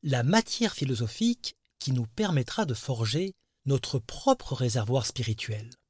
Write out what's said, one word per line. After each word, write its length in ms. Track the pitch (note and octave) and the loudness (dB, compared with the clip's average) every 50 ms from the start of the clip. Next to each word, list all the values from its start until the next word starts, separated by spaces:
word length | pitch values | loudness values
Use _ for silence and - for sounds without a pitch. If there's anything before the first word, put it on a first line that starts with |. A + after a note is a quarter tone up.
| - | -2
la 200 | D3+ C3 B2 A#2+ | 0 0 2 2
matière 500 | C3+ F#3 A3+ A3 - - - A#3 G#3 - | 4 4 4 4 2 -2 0 0 0 0
philosophique 800 | - C#3+ C3 C3 G#2 A#2+ A2 - - A3 A#3+ A#3+ _ - - - _ _ _ _ _ | -2 -2 0 0 0 0 -2 0 0 2 2 2 _ -4 -12 -12 _ _ _ _ _
qui 120 | - C#3 | -4 -2
nous 160 | C3 B2 A#2 | 0 0 -2
permettra 580 | A2 _ - G#3+ G3 E3+ C#3 B2 - - - G#3+ | -4 _ -2 0 2 2 0 0 0 -2 -2 0
de 80 | D3+ A#2+ | 0 0
forger 600 | - - - C3 A2+ A2+ A2 A#2 D#3 F#3 G3 F#3+ _ _ _ _ _ _ | -2 -2 -2 0 0 0 0 0 -2 -2 -2 -6 _ _ _ _ _ _
notre 340 | C3+ C#3 B2+ - - - B2+ | 0 0 0 0 -2 -4 -4
propre 560 | - - - - - - C4 - - - C3+ | -4 -4 -10 0 4 4 4 4 2 -8 -4
réservoir 500 | - C3 A#2+ G#2+ A#2+ G#2+ A2 B2+ C3+ A#2 | -2 0 0 0 0 0 2 0 2 2
spirituel. 640 | - - - A#2 A2+ A2 A2 - - A2 G#2+ A2 A#2+ B2+ _ _ | 0 -2 -2 -2 -2 -2 -4 -4 -6 -6 -8 -8 -12 -18 _ _